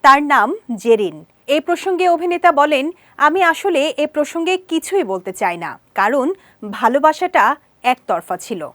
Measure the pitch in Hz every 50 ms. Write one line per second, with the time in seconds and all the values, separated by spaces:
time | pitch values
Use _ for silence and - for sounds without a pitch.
0 | - 277 277 285 294 285 285 247 208 240 349 440 _ - 233 190 - 233 226 208
1 | 208 175 151 151 165 _ _ _ _ - 277 311 294 - 349 330 - 381 370 330
2 | 359 359 339 311 339 359 349 339 - 349 320 285 285 302 302 262 269 320 359 _
3 | _ _ _ - 277 302 311 381 370 339 320 - - 403 349 277 277 311 - -
4 | 294 302 302 302 302 - - 339 330 349 370 370 370 - 330 320 - - 381 403
5 | 320 190 190 185 175 196 185 - 214 180 175 170 170 151 123 - _ _ _ -
6 | 196 214 262 285 254 311 381 _ _ _ _ _ - 208 202 - 247 226 240 285
7 | 285 302 302 - 370 359 - 311 208 226 285 - _ _ _ _ - 247 247 _
8 | _ - 196 165 - - 185 180 - - 220 175 156 131 -